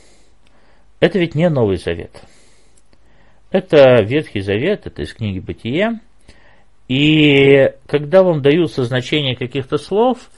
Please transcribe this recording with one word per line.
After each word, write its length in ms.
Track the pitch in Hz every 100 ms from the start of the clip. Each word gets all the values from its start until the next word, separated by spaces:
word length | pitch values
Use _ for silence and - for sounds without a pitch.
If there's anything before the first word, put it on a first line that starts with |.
| - - - - _ - - - _ -
Это 180 | - 202
ведь 160 | 170 147
не 140 | 175
Новый 260 | 143 110 92
Завет. 460 | 90 85 87 - - - - - - - - _ - - _ _ -
Это 500 | 190 185 156 131 123
Ветхий 360 | 107 143 - 104
Завет, 480 | 98 101 151 208 -
это 140 | -
из 120 | 73
книги 260 | - 107 95
«Бытие». 600 | 92 87 113 143 214 226 - _ - - - _ _ _ -
И 840 | 131 147 156 147 139 139 139 135 - -
когда 360 | 147 147 185
вам 180 | 185 160
даются 420 | 139 156 165 - 123
значения 500 | 127 127 151 139 123
каких-то 420 | 123 139 123 147
слов, 520 | - 190 247 247 -